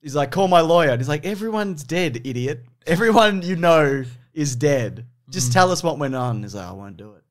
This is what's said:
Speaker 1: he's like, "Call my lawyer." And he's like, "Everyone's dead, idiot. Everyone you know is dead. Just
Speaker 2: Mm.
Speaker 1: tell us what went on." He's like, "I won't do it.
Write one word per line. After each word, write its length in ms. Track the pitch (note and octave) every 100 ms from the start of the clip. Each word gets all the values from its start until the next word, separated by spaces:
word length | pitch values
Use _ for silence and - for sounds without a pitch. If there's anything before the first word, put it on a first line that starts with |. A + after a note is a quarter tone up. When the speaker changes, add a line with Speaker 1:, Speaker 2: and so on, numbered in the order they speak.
Speaker 1:
he's 120 | D3+
like, 160 | C#3 C#3
"Call 160 | D3 G3
my 140 | F3
lawyer." 300 | D#3+ E3+ D#3
And 100 | A#2+
he's 80 | B2+
like, 160 | D3+ D#3+
"Everyone's 560 | G3+ A3 A3 G#3 E3
dead, 380 | B2+ E3 F3 B2
idiot. 400 | B2 B2 B2+ B2 - _ -
Everyone 560 | E3+ A3+ A3 G#3+ G3
you 140 | F3 F3+
know 480 | E3+ E3 D3 C#3 B2+ - _
is 200 | D#3+ C#3+
dead. 500 | B2 C#3+ C#3 A2 F#2 A#2 _ _
Just 200 | C3+ B2
Speaker 2:
Mm. 40 |
Speaker 1:
tell 180 | B2+ F#3
us 100 | F3+
what 160 | F3 C#3+
went 160 | C#3+
on." 280 | C3 B2 A#2+
He's 120 | G#2
like, 140 | G2+ F2+
"I 40 |
won't 240 | F#2+ G2+ F2+
do 180 | G#2
it. 100 | G2+ _